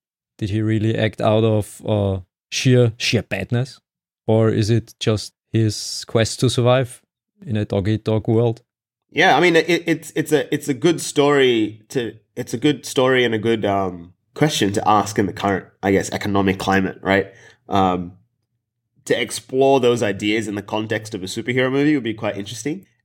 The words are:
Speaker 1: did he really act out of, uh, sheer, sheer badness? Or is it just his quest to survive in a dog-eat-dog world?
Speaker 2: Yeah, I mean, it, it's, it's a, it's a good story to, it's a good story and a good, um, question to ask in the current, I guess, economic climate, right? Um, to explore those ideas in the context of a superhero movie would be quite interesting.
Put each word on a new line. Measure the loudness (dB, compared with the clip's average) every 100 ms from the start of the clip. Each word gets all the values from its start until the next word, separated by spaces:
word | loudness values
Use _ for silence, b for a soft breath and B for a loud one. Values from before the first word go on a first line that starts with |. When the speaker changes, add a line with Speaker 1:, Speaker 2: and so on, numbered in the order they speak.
| _ _ _ -8
Speaker 1:
did | -4
he | -2
really | 0 0 0 0
act | -2 0
out | 2 2
of, | 2 0 -2 -8 -4
uh, | -2 0 -4 -8 _ _
sheer, | -2 2 4 4 0
sheer | -2 -2
badness? | -2 -6 -4 -4 -4 -10 _ _ _ _ 0
Or | 2 2
is | 2 0
it | 0 -2 -6
just | -4 -2 -4 -18 _
his | 0 0 -2 -8 -12 -4
quest | 0 0 0
to | 0
survive | 2 2 2 0 -8 _ _ _ _
in | -6 -4
a |
dog-eat-dog | -2 -2 0 -2 -2 -2 0
world? | 2 0 -2 _ _ _ _ _
Speaker 2:
Yeah, | 2 4 4
I |
mean, | 4
it, | 4 2 0 0
it's, | -4 -4 -6
it's | 0
a, | 0 0
it's | -4 -4
a |
good | -2 0 0
story | -2 2 4 4 4 4 0 -4 -8
to, | -6 -6 -8 _
it's | -12 -8
a | -2
good | -2 -2
story | -4 0 2 2
and | 2
a | 0
good, | 0 0
um, | 0 0 -2 -6 -14 _ _
question | -2 0 2 0
to | 0 2
ask | 2 2 0
in | -2
the |
current, | -2 -2 -2 -6 _
I | 0
guess, | 0 0
economic | -6 -2 0 2 0
climate, | 0 0 0 -4
right? | 0 0 0 B B B -4
Um, | 0 2 0 -6 -14 _ _ _ _ _ _ _ _
to | -4 -2
explore | -4 -10 -6 0 2 4
those | 2 2
ideas | 0 -2 -2 -2 -2
in | -8
the |
context | -6 -6 -4 -6 -6
of | -10
a | -10
superhero | -8 -4 -2 0
movie | 0 0
would | 0
be | -2
quite | -6 -6 -6
interesting. | -10 -10 -8 -10 -12 _